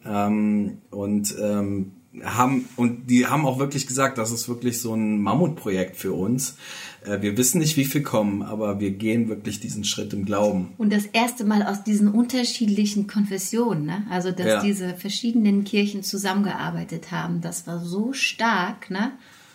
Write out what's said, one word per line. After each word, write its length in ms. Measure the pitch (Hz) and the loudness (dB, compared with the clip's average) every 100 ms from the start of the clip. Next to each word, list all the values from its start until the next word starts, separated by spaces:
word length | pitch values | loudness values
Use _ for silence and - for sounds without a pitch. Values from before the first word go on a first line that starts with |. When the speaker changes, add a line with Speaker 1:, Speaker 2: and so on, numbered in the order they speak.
Speaker 1:
ähm, 760 | 113 104 104 107 104 104 98 - - | -4 0 2 4 4 2 0 -6 -10
und, 440 | 101 101 104 101 - | -6 0 0 0 -2
ähm, 520 | 104 104 101 98 95 - _ - | 0 0 0 -2 -4 -10 _ -12
haben“, 440 | - 113 127 135 123 - | -2 2 4 2 -2 0
und 320 | 120 117 123 | 0 0 2
die 180 | 123 123 | 4 4
haben 180 | 147 139 | 2 2
auch 120 | 127 | 0
wirklich 280 | 143 143 - | -2 -2 -2
gesagt, 320 | 131 135 120 | 0 0 0
„Das 120 | 110 | -4
ist 180 | 117 - | -4 -4
wirklich 280 | 120 123 113 | -4 -2 -2
so 120 | 113 | -2
ein 280 | 110 107 104 | 0 0 2
Mammutprojekt 760 | 101 123 170 156 110 92 92 - | 2 4 2 0 -2 -2 -2 -4
für 160 | 95 | -4
uns. 440 | 85 98 127 - - - - - - 104 | -2 0 0 -2 -8 -16 -14 -16 -14 -6
Äh, 160 | 101 | -2
wir 160 | 101 101 | 0 2
wissen 220 | 127 175 | 2 2
nicht, 180 | 151 139 | 2 2
wie 80 | 135 | 2
viel 160 | 151 | 0
kommen, 400 | 143 113 104 101 | 0 2 2 0
aber 360 | 101 107 104 101 | -4 -2 -2 0
wir 120 | 101 | -2
gehen 400 | 95 110 117 110 | -2 0 2 0
wirklich 280 | 104 - 101 | -2 -6 -8
diesen 260 | 110 104 | -6 -6
Schritt 280 | 101 - 101 | -4 -4 -4
im 140 | 101 98 | -4 -2
Glauben.“ 480 | 101 104 95 90 - | 2 2 2 -2 0
Speaker 2:
Und 160 | 214 | 2
das 140 | 208 208 | 2 2
erste 380 | 226 240 - | 0 0 0
Mal 180 | 208 208 | 2 2
aus 200 | 202 202 | 2 -2
diesen 260 | 220 208 208 | 0 4 6
unterschiedlichen 960 | 214 240 254 240 - 214 202 208 208 202 | 4 2 0 -2 0 2 4 2 0 0
Konfessionen, 800 | 208 202 190 - 226 233 165 151 | 0 0 -2 -2 0 2 0 0
ne? 200 | 185 208 | -4 -2
Also, 220 | 180 180 | -2 -2
dass 140 | 180 139 | 0 2
Speaker 1:
Ja. 140 | 107 | 4
Speaker 2:
diese 340 | 208 196 180 180 | 2 0 -4 -6
verschiedenen 680 | 202 - 233 233 208 202 | -6 -4 0 4 4 4
Kirchen 380 | 202 208 202 202 | 2 2 2 -2
zusammengearbeitet 1080 | 190 190 196 196 196 151 160 165 165 165 - | -6 -4 0 0 0 -2 -4 -4 -6 -10 -6
haben, 300 | 170 165 175 | -6 -4 -4
das 260 | 170 170 - | -4 -8 -8
war 120 | 170 | -8
so 340 | 175 190 226 | -4 -4 -4
stark, 760 | 269 - - 226 196 180 226 - | -2 -4 0 0 2 0 -6 -6
ne? 220 | 190 247 - - - - | -2 -2 -6 -18 -20 -20